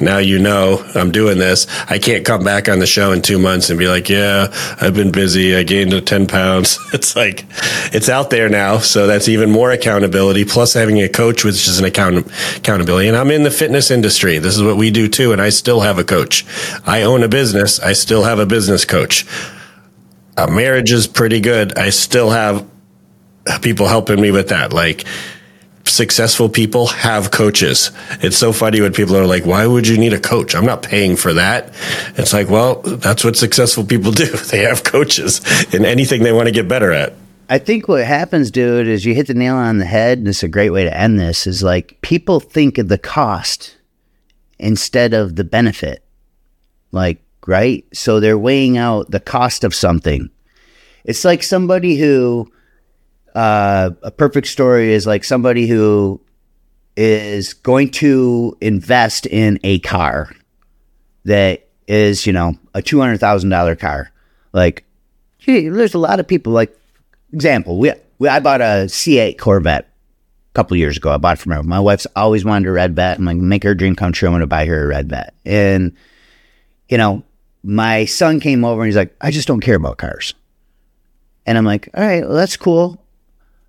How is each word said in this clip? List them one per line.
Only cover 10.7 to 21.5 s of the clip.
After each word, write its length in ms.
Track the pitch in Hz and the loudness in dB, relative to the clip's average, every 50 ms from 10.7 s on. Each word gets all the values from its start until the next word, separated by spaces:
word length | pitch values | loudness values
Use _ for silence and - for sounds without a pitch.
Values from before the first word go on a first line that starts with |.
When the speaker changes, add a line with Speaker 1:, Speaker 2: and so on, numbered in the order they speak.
| - | 2
Speaker 1:
having 280 | 120 113 107 107 104 | 2 2 2 2 2
a 80 | 98 92 | 2 0
coach, 340 | - - 117 117 117 - - | 0 0 0 0 0 0 0
which 240 | 104 98 92 - - | 0 0 0 0 -2
is 100 | 90 92 | 0 0
an 60 | 95 | 0
account-, 420 | 92 - - 101 92 90 87 - - - - - - - | 0 0 0 0 2 2 0 -2 -4 -8 -10 -8 -8 -8
accountability. 540 | - - - 107 92 90 87 87 92 95 107 | -4 -2 -2 0 0 0 0 0 2 2 2
And 80 | 113 117 | 2 2
I'm 140 | 131 139 | 2 2
in 120 | 151 151 147 | 2 2 2
the 80 | 143 | 2
fitness 400 | 127 - 156 156 123 139 127 - | 0 0 0 0 0 0 2 2
industry. 480 | 135 123 110 104 - - - 95 80 78 | 2 2 2 2 0 0 0 0 0 0
This 160 | 76 92 92 | 0 0 0
is 80 | 107 104 | 2 2
what 140 | 107 107 98 | 2 2 2
we 140 | 110 113 | 2 2
do 180 | 104 113 110 107 | 2 2 0 0
too. 240 | 107 - 135 120 110 | 0 0 0 0 2
And 80 | 98 | 2
I 80 | 98 104 | 0 0
still 320 | 98 - - - 98 - | 0 0 0 2 2 2
have 180 | 101 104 101 90 | 2 2 0 -2
a 60 | 87 | -2
coach. 400 | - 101 87 65 - - - - - - - - - - - - | 0 0 0 0 0 -2 -4 -4 -6 -10 -10 -10 -10 -10 -8 -4
I 160 | - 98 113 | -2 -2 0
own 200 | 107 107 127 131 | 2 2 2 2
a 60 | 117 113 | 2 2
business. 540 | 110 135 139 117 101 101 101 101 - - | 2 2 0 0 0 0 0 0 0 -2
I 100 | - 92 | -2 -2
still 320 | 98 - - - 113 110 101 | -2 -2 0 0 2 2 2
have 160 | 113 117 104 | 2 2 0
a 60 | 107 | 0
business 400 | 95 113 113 101 92 101 87 - | 0 0 0 2 2 0 0 0
coach. 400 | - - 87 - - - - - - - - - - - - - - - - _ _ _ _ _ _ _ _ _ _ _ - | 0 -2 -2 0 0 -2 -4 -4 -6 -10 -12 -12 -14 -16 -20 -20 -20 -20 -20 _ _ _ _ _ _ _ _ _ _ _ -4
A 120 | 85 80 | -2 0
marriage 440 | 80 98 120 135 131 127 120 107 120 | 0 0 2 2 2 0 2 2 2
is 120 | 117 110 | 2 0
pretty 360 | - - - 117 113 113 113 | 0 0 0 0 2 2 0
good. 360 | 101 117 | 2 2